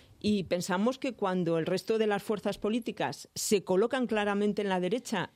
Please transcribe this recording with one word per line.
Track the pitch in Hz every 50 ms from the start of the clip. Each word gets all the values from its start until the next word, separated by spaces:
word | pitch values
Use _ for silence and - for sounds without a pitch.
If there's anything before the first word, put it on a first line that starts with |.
| - - - -
Y | - 208 208 202 175
pensamos | - 175 180 175 - 185 185 208 240 262 -
que | - - -
cuando | - 202 190 185 185 175 165 165 165
el | 160
resto | 180 185 180 - - 220 220
de | 220
las | 214 202 196
fuerzas | - - 214 190 - 214 196 -
políticas | - 208 220 247 226 240 190 - 160 127 139 - - - _
se | - - - 220 190 175
colocan | - 185 185 220 233 - 262 247
claramente | - 226 214 208 208 202 202 208 208 196 214
en | 202 196
la | 190 180
derecha | 180 180 208 254 - - 226 180 160 - -